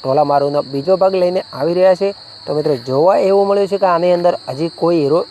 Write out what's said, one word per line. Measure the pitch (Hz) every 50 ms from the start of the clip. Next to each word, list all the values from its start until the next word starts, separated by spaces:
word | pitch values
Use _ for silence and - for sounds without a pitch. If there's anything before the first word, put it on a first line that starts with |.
| -
ઢોલામારુનો | 131 131 147 151 143 143 143 143 143 143 147
બીજો | 143 135 135 139 139 175 190 180
ભાગ | 185 190 190
લઈને | 190 180 180 180 185 - - -
આવી | 127 139 165 175
રહ્યા | 180 185 190 185
છે. | 175 196 196 202 - - - - - -
તો | - 147
મિત્રો | 151 147 156 147
જોવા | 127 120 127 127 135 156 180 202 -
એવું | 214 190 196 196 202 196
મળ્યું | 196 202 202 185
છે | 202 196
કે | 196
આની | 190 175 165 175 180
અંદર | 180 175 175 175 175 - - -
હજી | 135 131 160 170 -
કોઈ | - - 165 175 165
હીરો | 147 139 151 175 - -